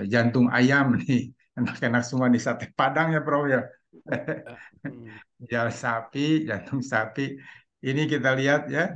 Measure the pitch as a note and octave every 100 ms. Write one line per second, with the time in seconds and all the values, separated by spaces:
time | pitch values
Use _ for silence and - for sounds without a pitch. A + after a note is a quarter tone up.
0 | G2 A#2+ A#2 B2+ A#2+ A#2 B2+ C#3 C3+ A#2+
1 | - B2 - - _ - A#2+ - B2 A#2+
2 | A#2+ C3 B2+ A#2+ B2+ A#2 - - D3 D3
3 | E3 D#3 C#3+ C#3+ C#3+ B2+ - - _ -
4 | - - D3+ - - - - _ C#3 B2
5 | A2+ G#2+ - _ B2 A#2+ A#2 - B2 A2+
6 | - C3+ D3 D#3 D#3 G2+ - C3+ B2 A2
7 | A2 - C3+ C#3 - - _ _ C3+ C#3
8 | D3+ D3 C3 C3 C3+ D3 - C#3 F#3+